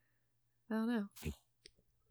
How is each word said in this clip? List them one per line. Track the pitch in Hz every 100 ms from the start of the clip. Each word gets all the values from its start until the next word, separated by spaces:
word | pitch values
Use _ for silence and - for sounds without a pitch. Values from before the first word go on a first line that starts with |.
| _ _ _ _ _ _ -
I |
don't | 220 226
know. | 240 202 - - - _ _ - _ _ _ _